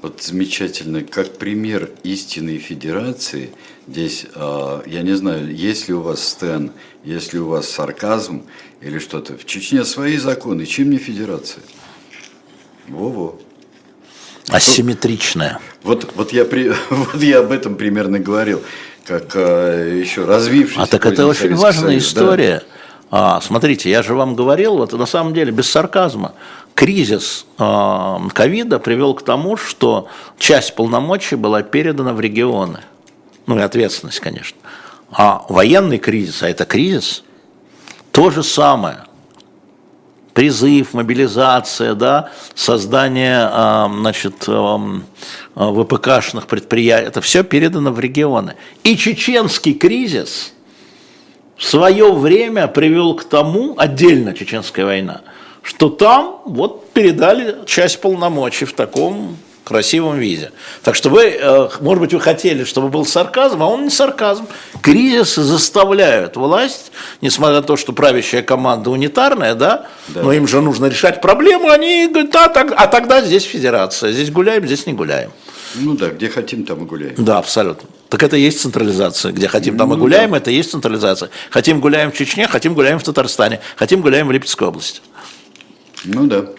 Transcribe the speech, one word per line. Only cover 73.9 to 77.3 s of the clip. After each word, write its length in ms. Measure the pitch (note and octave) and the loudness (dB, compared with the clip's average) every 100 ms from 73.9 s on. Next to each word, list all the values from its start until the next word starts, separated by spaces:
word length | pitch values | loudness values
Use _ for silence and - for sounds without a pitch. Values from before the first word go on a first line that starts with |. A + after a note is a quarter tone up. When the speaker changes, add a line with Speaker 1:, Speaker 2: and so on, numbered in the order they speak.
| - A2 | -2 -2
Speaker 2:
здесь 220 | A#2+ D3 | -2 -2
гуляем, 340 | D#3 G3 A3 D#3 | 0 2 2 0
здесь 180 | C#3 | -4
не 100 | - | -4
гуляем». 360 | A2+ D2+ C#2+ G#1+ - - - - A#2 | -6 -2 -4 -6 -14 -20 -20 -14 -4
Speaker 1:
Ну 180 | C#3+ | -2
да, 160 | D3 F2 | -2 -2
где 180 | - A2 | -4 -6
хотим, 360 | B2+ A#2 A#2 F#2+ | -4 -6 -8 -8
там 160 | D#2+ | -8
и 40 | E2 | -8
гуляем. 280 | E2 D2 - | -10 -10 -2
Speaker 2:
Да, 200 | A2 | 2